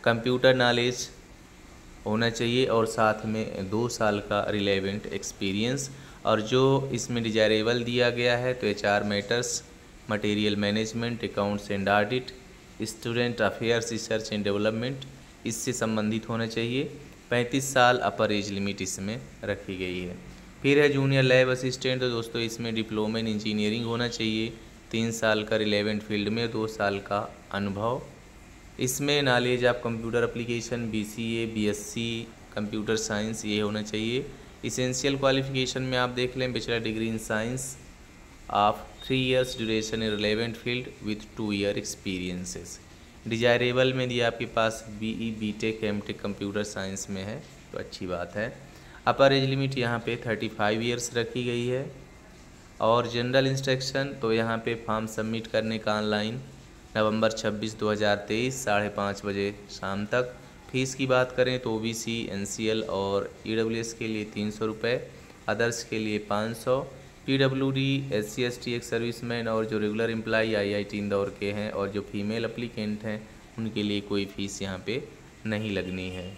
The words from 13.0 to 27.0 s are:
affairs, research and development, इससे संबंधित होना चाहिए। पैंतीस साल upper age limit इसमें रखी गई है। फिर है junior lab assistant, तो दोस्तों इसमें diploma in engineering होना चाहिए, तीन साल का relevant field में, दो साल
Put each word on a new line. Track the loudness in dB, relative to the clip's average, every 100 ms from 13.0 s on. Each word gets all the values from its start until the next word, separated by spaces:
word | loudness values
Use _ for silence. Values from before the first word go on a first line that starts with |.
| -2 0 0 2
affairs, | 0 2 2 2 2
research | -6 -2 -2 0
and | -2 0
development, | 2 2 0 -4 -6 -12 -16 -20 -8
इससे | -6 -4 -4
संबंधित | -2 0 2 2 0 -2
होना | -2 -2
चाहिए। | -2 0 -2 -4 -8 -18 -20 0
पैंतीस | 0 2 0 2
साल | 6 6 6
upper | 2 2 2
age | 2 0
limit | -2 -2 -2
इसमें | -6 -4 -6 -6 -10 -8
रखी | -4 -4 -4 -4
गई | -4 -4
है। | -6 -10 -14 -18 -20 -2
फिर | 4 6
है | 6
junior | 4 4 4
lab | 6 8 6
assistant, | 2 -2 -2 -2 0
तो | 0
दोस्तों | 0 -2 -2
इसमें | -2 -4 -4
diploma | -2 -2 0 0 0
in | -2
engineering | -2 0 0 2 0
होना | -2 -2 -2
चाहिए, | 0 0 0 -2 -6 -18 -20 -4
तीन | 0 0
साल | 2 2 2
का | 2 2
relevant | 2 2 2 -2
field | -2 0 0
में, | 0 -2
दो | -2 -4
साल | 0 0 0